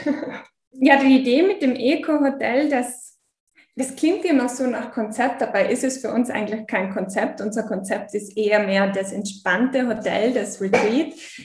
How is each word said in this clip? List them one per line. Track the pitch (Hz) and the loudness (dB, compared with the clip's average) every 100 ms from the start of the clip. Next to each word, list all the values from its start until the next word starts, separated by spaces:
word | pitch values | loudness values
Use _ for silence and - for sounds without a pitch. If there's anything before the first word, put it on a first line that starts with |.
<laughs> | 294 285 - - - _ _ 262 | -4 -4 -6 -12 -16 _ _ 2
Ja, | 262 277 | 6 6
die | 269 262 | 8 6
Idee | 254 262 | 6 4
mit | 370 403 | 4 2
dem | 262 | 0
Eco-Hotel, | 240 240 302 302 294 277 277 220 247 294 | 2 2 0 0 0 2 0 0 0 0
das, | 269 - - - _ _ _ _ _ _ | 0 -2 -8 -16 _ _ _ _ _ _
das | - 262 - | -8 -8 0
klingt | 311 392 | 0 2
immer | 370 277 247 | 2 2 2
so | - 254 | -2 -2
nach | 220 240 | -2 -6
Konzept, | - 214 240 247 - | -6 -4 -2 -2 0
dabei | 233 208 190 | -2 0 0
ist | 247 | 0
es | 262 - | -2 -4
für | 214 | -4
uns | 233 233 | -2 0
eigentlich | 214 208 220 220 | -2 -4 -6 -4
kein | 208 190 | -4 -2
Konzept. | 196 190 208 247 - | -4 -4 -2 -4 -4
Unser | 208 226 | -6 -4
Konzept | 214 185 - 208 - | -4 -4 -4 -6 -4
ist | 208 208 - | -8 -6 -2
eher | 208 208 | 2 2
mehr | 196 196 196 | 2 2 2
das | 196 190 | 0 -4
entspannte | 202 - - 190 180 254 262 247 | -6 -8 -6 -2 2 2 2 0
Hotel, | 226 - 196 226 | -2 -2 0 0
das | 254 202 - | 0 -2 -4
Retreat. | 190 - 208 247 311 - - - | 0 2 4 2 0 -6 -18 -18